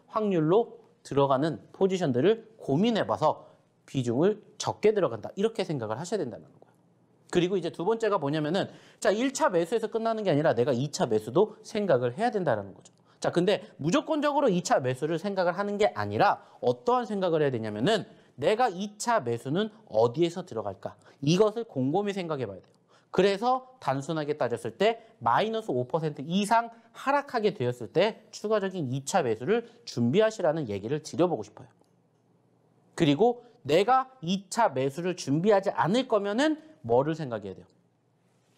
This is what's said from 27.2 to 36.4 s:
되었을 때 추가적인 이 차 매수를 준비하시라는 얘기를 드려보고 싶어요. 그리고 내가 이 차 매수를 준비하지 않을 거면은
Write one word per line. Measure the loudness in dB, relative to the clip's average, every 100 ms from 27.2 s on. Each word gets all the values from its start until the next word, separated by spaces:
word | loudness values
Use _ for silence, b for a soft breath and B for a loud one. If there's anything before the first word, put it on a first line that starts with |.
| 0 -2 0
되었을 | 0 -2 -4 -4
때 | 0 0 0 -12
추가적인 | -10 -2 0 0 -4 -4
이 | -4
차 | -2 0
매수를 | 0 0 0 -2 -4 B
준비하시라는 | -10 -2 2 4 2 2 -2 0 -4
얘기를 | -6 -4 -6
드려보고 | -4 0 0 0
싶어요. | -6 -16 -20 _ _ _ _ _ _ _ _ _ _ _ _
그리고 | -2 2 4 2 0 B B
내가 | 0 2 4 2 0 -8
이 | -6 -6 -4
차 | 0 2
매수를 | 2 -2 -2 -6 -6
준비하지 | -2 0 4 4 2
않을 | 0 0 0 0
거면은 | 0 0 0